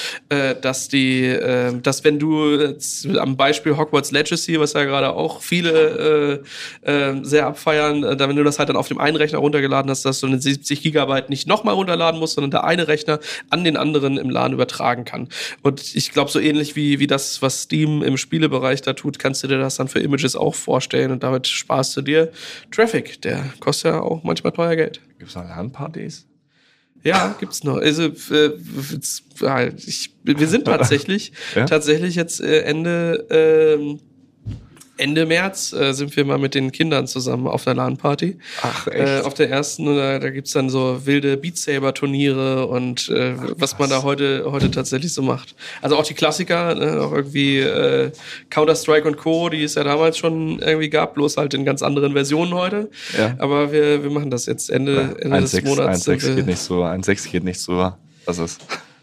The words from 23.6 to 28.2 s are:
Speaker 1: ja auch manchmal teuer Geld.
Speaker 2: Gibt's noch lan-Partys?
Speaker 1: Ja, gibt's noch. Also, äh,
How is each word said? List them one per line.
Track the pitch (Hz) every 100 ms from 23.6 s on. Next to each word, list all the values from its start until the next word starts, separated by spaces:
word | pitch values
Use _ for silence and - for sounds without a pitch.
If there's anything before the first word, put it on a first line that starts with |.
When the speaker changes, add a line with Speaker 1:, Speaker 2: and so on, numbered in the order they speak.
| - 143 165
Speaker 1:
ja | 160
auch | - 165
manchmal | 165 170 170
teuer | 170 170 165
Geld. | 156 - _ _
Speaker 2:
Gibt's | -
noch | 92 87
lan-Partys? | 85 107 131 139 156 - - _ _ _ _ _ _ _ _
Speaker 1:
Ja, | 156 190 185 208
gibt's | 190 -
noch. | 147 131
Also, | 151 151
äh, | 160 -